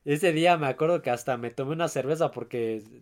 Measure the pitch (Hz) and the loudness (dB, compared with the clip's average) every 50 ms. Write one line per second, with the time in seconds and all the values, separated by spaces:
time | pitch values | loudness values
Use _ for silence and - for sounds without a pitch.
0 | - 147 147 151 196 180 156 156 165 175 175 165 143 135 127 - 156 160 175 156 | -2 -2 0 2 4 4 4 6 6 4 4 4 2 -2 0 0 0 2 2 0
1 | - 127 120 120 - - 127 120 120 117 - - 135 135 160 165 175 151 - 143 | 0 -2 -2 -2 -2 -4 -4 -4 -4 -8 -6 -6 -6 -4 -2 -2 -2 -2 -2 -2
2 | 127 135 160 160 165 143 - 120 120 - - 120 117 113 113 110 104 110 127 123 | -2 -2 0 0 0 -2 -2 -6 -10 -6 -4 -4 -2 -2 -4 -6 -8 -14 -20 -14